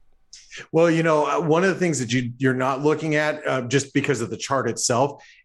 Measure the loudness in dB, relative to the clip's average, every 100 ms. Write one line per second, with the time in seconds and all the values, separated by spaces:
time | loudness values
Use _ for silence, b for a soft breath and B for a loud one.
0 | _ _ _ B B B B 2 4 4
1 | 2 2 2 0 2 2 2 0 -2 -2
2 | -2 -2 -2 -2 0 0 -2 0 0 0
3 | 0 0 0 -2 -2 -2 0 0 0 0
4 | 0 -2 -4 -8 -4 -2 -2 -2 0 2
5 | 0 -2 B B